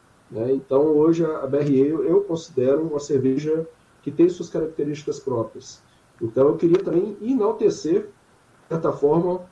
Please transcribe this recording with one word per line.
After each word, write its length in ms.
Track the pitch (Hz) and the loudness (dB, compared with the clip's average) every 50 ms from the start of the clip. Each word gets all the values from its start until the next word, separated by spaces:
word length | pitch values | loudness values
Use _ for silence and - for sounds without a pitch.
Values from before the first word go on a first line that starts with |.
| _ _ _ _ _ - | _ _ _ _ _ -12
né? 200 | - 107 117 131 | -8 -4 -2 -2
Então 300 | 135 135 - - 131 139 | -2 -2 -2 0 2 2
hoje 420 | 151 156 151 147 156 165 165 165 165 | 4 4 4 4 4 4 4 2 0
a, 200 | 156 156 - 135 | -2 -2 -4 -4
a 40 | |
B 100 | 131 139 143 | -2 -2 0
R 220 | 147 147 135 131 | 0 2 2 2
Ale 280 | 139 147 160 147 - 160 | 2 2 0 -2 0 2
eu 120 | 180 202 | 2 2
considero 600 | - - 160 160 - - - 123 123 135 143 156 | 2 0 -6 -8 -8 -6 -4 0 2 2 2 2
uma 180 | 160 160 147 139 | 0 -2 -4 -6
cerveja 680 | - - 147 127 123 131 131 143 151 156 156 160 165 - - _ _ _ _ _ | -4 -2 -2 0 0 0 0 0 -2 -2 -2 -2 -4 -6 -12 _ _ _ _ _
que 100 | - - | -12 -4
tem 160 | 151 151 170 185 | 2 2 2 2
suas 200 | 180 - 175 - | 2 -2 -10 -8
características 680 | - 160 156 156 - - 143 147 147 - - 151 143 - | -6 -6 -6 -6 -4 -6 -6 -6 -6 -8 -6 -8 -8 -6
próprias. 640 | - 131 123 113 107 - - - - - - - _ _ _ _ _ _ _ - | -6 -6 -4 -4 -4 -6 -8 -16 -20 -20 -20 -20 _ _ _ _ _ _ _ -10
Então 260 | 117 113 - - - | -8 -2 2 2 4
eu 80 | 151 160 | 4 2
queria 240 | - 185 165 175 190 | 2 2 2 2 2
também 380 | - 175 160 175 202 220 - - | 0 0 0 0 0 -2 -6 -6
enaltecer, 840 | 208 240 269 262 202 220 220 - 220 180 - - - 151 180 214 214 | -4 -2 0 0 0 0 0 2 0 0 0 0 -2 0 0 0 -2
de 640 | - - _ _ _ _ _ _ _ _ _ _ - | -4 -16 _ _ _ _ _ _ _ _ _ _ -8
certa 220 | 165 165 160 147 | -6 -2 -2 -2
forma, 500 | - - 139 147 156 170 185 175 180 180 - - | -2 2 2 2 2 2 2 0 -2 -4 -8 -14